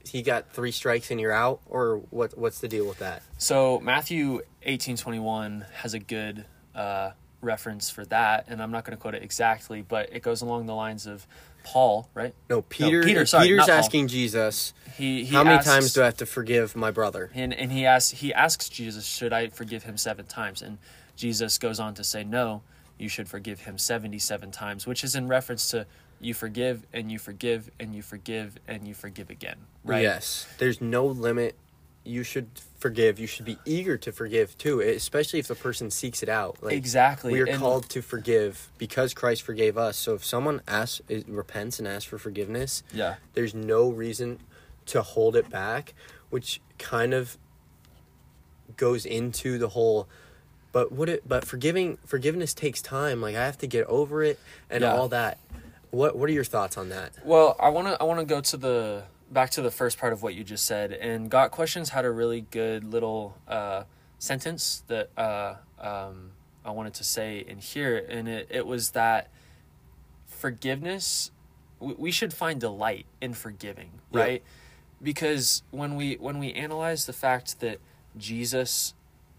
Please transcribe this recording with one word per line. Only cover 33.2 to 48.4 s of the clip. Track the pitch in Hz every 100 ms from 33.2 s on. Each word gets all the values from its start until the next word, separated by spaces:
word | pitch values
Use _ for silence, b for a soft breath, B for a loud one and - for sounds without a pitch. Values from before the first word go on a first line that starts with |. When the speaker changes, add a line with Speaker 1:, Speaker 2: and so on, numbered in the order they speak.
| 113
Speaker 1:
should | - 117
be | 107
eager | 151 165 185 147
to | 117
forgive, | - 113 113 104 -
too, | 151 131
especially | 104 95 - 147 151 160
if | -
the |
person | - 127 117 110
seeks | - 127 -
it | 110
out. | 110 92 -
Like, | 107
Speaker 2:
Exactly. | 147 123 127 131 139 123
Speaker 1:
we | 127
are | 127
Speaker 2:
And | 135
Speaker 1:
called | 131 127 -
to | 127
forgive | - 117 113 113 104 95 - -
because | 113 - 127
Christ | - 123 113
forgave | - 110 107 104
us. | 113 101
So | -
if | 104
someone | - 123 147 143 -
asks, | 107 117 - -
is, | 107 -
repents | 104 - 107 110 -
and | 101
asks | 101
for | - 107
forgiveness, | 107 98 101 120 131 - -
Speaker 2:
Yeah. | 110 92 98 -
Speaker 1:
there's | 123 113
no | 110 107 110 123
reason | 113 117 110 120 120 - b b b -
to | 117
hold | - 113 110
it | 113 -
back, | 98 101 127 - - B B B
which | 131 - - - -
kind | - 117 123
of | 131 123 - - _ _ _ - - _ _ - -